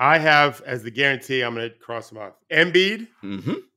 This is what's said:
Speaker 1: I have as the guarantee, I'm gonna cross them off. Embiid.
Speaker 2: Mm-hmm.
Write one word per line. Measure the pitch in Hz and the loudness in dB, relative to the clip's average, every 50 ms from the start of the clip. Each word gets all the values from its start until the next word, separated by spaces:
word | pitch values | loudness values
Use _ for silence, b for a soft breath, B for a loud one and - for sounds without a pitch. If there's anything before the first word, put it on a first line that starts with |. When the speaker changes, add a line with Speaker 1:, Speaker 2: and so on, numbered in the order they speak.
Speaker 1:
I | 127 143 160 160 | 2 4 4 4
have | 151 160 151 147 147 143 127 - - | 4 6 6 6 6 4 2 -4 -10
as | 135 127 123 107 | -10 -10 -10 -10
the | 120 | -8
guarantee, | 110 127 143 139 135 120 - - 135 131 123 | -4 -2 0 0 0 -2 -4 -4 -4 -2 -2
I'm | 117 117 | -4 -4
gonna | 113 117 117 | -6 -8 -10
cross | 117 _ _ - 117 113 110 - | -12 _ _ -12 -12 -12 -12 -14
them | 110 110 | -16 -16
off. | 104 95 - _ _ - | -16 -16 -18 _ _ -4
Embiid. | 160 156 170 180 165 180 190 196 214 220 226 - _ _ - | 0 0 2 2 4 2 2 2 0 -6 -10 -16 _ _ -12
Speaker 2:
Mm-hmm. | - 196 190 98 131 214 392 381 _ _ | -10 -10 -8 -6 -6 -6 -6 -8 _ _